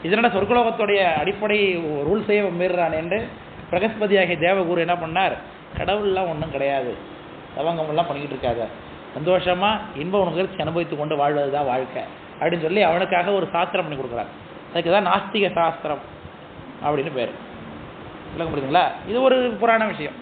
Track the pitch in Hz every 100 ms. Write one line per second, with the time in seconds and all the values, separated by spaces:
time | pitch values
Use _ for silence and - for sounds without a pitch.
0 | 160 214 233 180 196 240 233 226 208 202
1 | 180 160 156 196 208 208 202 175 165 151
2 | 147 214 208 208 202 170 180 175 165 156
3 | 170 202 240 - - - - 175 214 220
4 | 214 196 180 175 165 196 175 175 170 175
5 | 160 170 185 120 - - - - 160 202
6 | 208 185 185 156 160 139 139 139 123 101
7 | - - - - - - 151 170 156 151
8 | 165 143 143 131 127 117 107 - - -
9 | - 131 156 185 175 180 196 220 - 135
10 | 160 202 180 160 190 - 156 165 165 156
11 | 151 156 143 147 143 139 143 127 127 131
12 | 110 - - - 156 175 160 196 185 170
13 | 185 180 175 202 175 170 180 196 165 143
14 | 131 117 101 - - - - 170 165 190
15 | 190 190 196 220 196 170 165 160 156 143
16 | - - - - - - - - 147 151
17 | 151 135 113 - - - - - - -
18 | - - - 151 165 151 135 165 151 -
19 | - 226 262 262 247 214 233 226 214 156
20 | 147 127